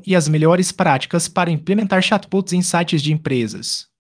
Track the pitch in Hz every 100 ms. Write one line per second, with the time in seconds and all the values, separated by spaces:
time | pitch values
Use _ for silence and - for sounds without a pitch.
0 | - 185 147 156 156 180 185 - 175 135
1 | - 175 - - 175 156 170 202 202 190
2 | 185 208 - 196 190 180 180 170 175 156
3 | 147 156 156 131 110 92 - - - _
4 | _